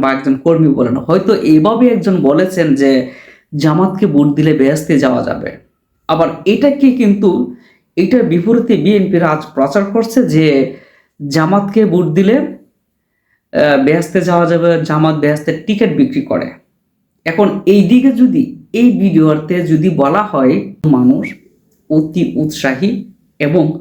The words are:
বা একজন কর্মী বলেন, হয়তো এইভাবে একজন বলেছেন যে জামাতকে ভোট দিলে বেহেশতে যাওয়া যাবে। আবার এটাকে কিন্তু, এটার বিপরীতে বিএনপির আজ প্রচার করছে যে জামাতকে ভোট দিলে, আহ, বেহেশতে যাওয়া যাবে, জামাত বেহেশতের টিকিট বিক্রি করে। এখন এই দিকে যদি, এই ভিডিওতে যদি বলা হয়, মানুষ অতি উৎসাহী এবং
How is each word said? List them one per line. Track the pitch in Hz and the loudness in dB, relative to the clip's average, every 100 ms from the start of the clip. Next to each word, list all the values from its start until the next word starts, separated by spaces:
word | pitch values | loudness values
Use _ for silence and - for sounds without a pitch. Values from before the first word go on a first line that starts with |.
বা | 135 | 0
একজন | 135 135 135 | -2 -2 -2
কর্মী | 165 160 156 | 2 2 2
বলেন, | 131 120 131 | 2 -2 -2
হয়তো | - 185 190 202 | 0 0 0 0
এইভাবে | - 156 202 226 247 | 2 2 2 2 2
একজন | 208 196 185 | 2 0 0
বলেছেন | 139 156 185 175 160 | 2 2 0 -2 0
যে | 135 139 135 127 - - - _ 147 | 2 2 0 -2 -10 -20 -20 _ -2
জামাতকে | 156 160 190 - 202 | 0 2 0 0 0
ভোট | 143 147 | 2 0
দিলে | 143 156 | 2 0
বেহেশতে | 143 135 156 - 143 | 2 0 -2 -2 0
যাওয়া | 131 123 | 0 -2
যাবে। | - - - - _ _ _ _ - | -4 -8 -10 -14 _ _ _ _ -4
আবার | 160 151 - | -2 -2 -2
এটাকে | 185 226 285 285 269 254 | -2 0 0 2 2 2
কিন্তু, | 214 196 196 175 - - _ _ _ - | 2 2 0 0 -4 -10 _ _ _ -4
এটার | 180 254 | 0 0
বিপরীতে | 175 170 202 240 - 190 | 2 0 0 0 2 0
বিএনপির | 160 208 185 170 | 2 2 2 0
আজ | 170 151 - | 0 -2 -4
প্রচার | - 135 214 196 | -4 -2 0 -2
করছে | 226 226 262 196 | -2 -2 0 0
যে | 156 156 139 131 - _ _ _ - | 2 2 2 -2 -6 _ _ _ -14
জামাতকে | 143 156 160 196 202 220 | -4 -2 0 0 0 0
ভোট | 202 175 160 | 2 0 0
দিলে, | 160 196 262 | 0 2 0
আহ, | - - _ _ _ _ _ _ _ _ _ - 147 139 | -2 -10 _ _ _ _ _ _ _ _ _ -2 0 2
বেহেশতে | 135 165 165 196 | 2 0 -2 -2
যাওয়া | 175 175 165 | 0 0 2
যাবে, | 170 170 165 | 0 2 0
জামাত | 160 151 160 156 | 0 0 0 0
বেহেশতের | 147 151 - 156 | 0 -2 -4 -6
টিকিট | - 202 180 139 | -4 -2 0 0
বিক্রি | 135 - | 0 -2
করে। | - 87 - - _ _ _ _ _ _ 165 | -4 -6 -8 -14 _ _ _ _ _ _ -4
এখন | 160 202 196 - | 0 0 0 2
এই | 202 | 4
দিকে | 175 247 269 | 4 4 4
যদি, | 226 254 302 - - - | 2 2 2 -2 -6 -8
এই | 220 240 | 0 2
ভিডিওতে | 180 196 160 156 156 - 180 156 | 2 2 2 2 0 -2 -4 0
যদি | 156 180 | 0 0
বলা | 151 139 185 | 0 0 0
হয়, | 208 147 131 185 - - 156 | -2 0 0 0 -4 -4 0
মানুষ | 127 123 139 - - _ _ _ _ - | 2 2 0 -2 -12 _ _ _ _ -4
অতি | 156 156 180 - - | -2 -2 -2 -2 -2
উৎসাহী | 156 - 135 127 202 196 - - _ - | -6 -4 -4 -2 -4 -4 -10 -20 _ -6
এবং | 147 170 151 - | -2 0 -2 -4